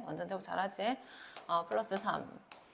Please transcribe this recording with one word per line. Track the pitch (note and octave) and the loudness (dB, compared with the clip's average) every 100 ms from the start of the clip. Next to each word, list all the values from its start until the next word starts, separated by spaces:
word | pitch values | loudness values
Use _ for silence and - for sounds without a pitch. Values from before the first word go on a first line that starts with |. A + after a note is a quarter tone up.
| F#3+ | -2
완전 | D#3 F3 | -4 -2
제곱 | F#3+ | -4
잘하지? | F#3 F3 G3 - G#3 C4 - - - - - | -2 0 0 2 2 0 -4 -14 -12 -10 2
어, | E3+ E3+ | 2 4
플러스 | A3 A3 G3 | 2 2 2
삼. | G3+ D#3+ - - - - - | 2 2 0 -10 -16 -18 -18